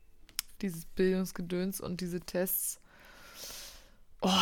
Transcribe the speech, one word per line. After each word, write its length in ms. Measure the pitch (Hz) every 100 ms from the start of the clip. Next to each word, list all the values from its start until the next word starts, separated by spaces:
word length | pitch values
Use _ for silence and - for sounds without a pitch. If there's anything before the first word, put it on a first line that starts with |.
| - - - - - -
dieses 240 | 196 165 -
Bildungsgedöns 920 | - 185 185 180 - 170 180 190 185
und 200 | - 180
diese 180 | 180 175
Tests. 580 | - 180 185 - - - - - - - - - - - - - - - - -
Oh, 80 | 190 190